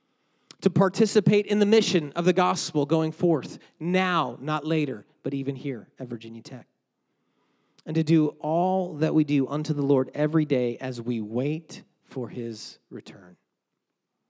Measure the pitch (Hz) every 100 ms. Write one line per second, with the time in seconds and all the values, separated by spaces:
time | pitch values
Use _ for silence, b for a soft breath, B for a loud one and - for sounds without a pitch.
0 | _ _ _ _ _ - 190 - 196 190
1 | 220 214 190 208 202 208 202 226 - 175
2 | 147 165 170 175 180 185 - 151 143 160
3 | 151 156 180 156 - - b _ 160 185
4 | 185 175 131 120 139 151 151 160 147 107
5 | - _ 143 139 135 135 143 120 92 -
6 | 123 120 113 113 - 127 104 _ _ _
7 | _ _ _ _ _ _ _ _ - 160
8 | 151 165 151 - 151 165 180 190 180 156
9 | 214 156 151 143 131 147 151 147 139 139
10 | - 139 151 156 151 135 123 120 131 123
11 | 117 120 104 113 139 156 165 - - _
12 | _ 135 117 - 120 104 - - _ 123
13 | - 98 92 90 _ _ _ _ _ _
14 | _ _ _